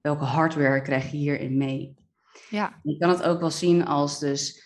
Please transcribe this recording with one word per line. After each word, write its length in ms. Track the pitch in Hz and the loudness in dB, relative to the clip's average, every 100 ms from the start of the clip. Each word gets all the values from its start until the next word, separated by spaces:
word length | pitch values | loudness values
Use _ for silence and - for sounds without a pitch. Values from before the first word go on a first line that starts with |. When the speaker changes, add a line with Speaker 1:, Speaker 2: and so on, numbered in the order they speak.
Speaker 1:
welke 240 | 147 147 | -4 -2
hardware 580 | 143 135 160 156 139 135 | 0 2 2 2 2 2
krijg 280 | 135 135 131 | 0 -2 -2
je 60 | 147 | -4
hierin 400 | 143 143 131 131 | -2 -2 -2 -2
mee? 380 | 135 135 139 - _ _ _ - - | -2 -4 -8 -16 _ _ _ -20 -10
Speaker 2:
Ja. 300 | 208 208 - | -6 -6 -6
Speaker 1:
Je 160 | 147 147 | -6 0
kan 100 | 170 | 2
het 140 | 180 | 2
ook 180 | 170 170 | 2 0
wel 100 | 170 | 0
zien 360 | 156 175 170 - | 0 4 4 4
als 320 | 143 143 143 | 0 0 -2
dus 440 | 147 139 - - | -2 -2 -4 -10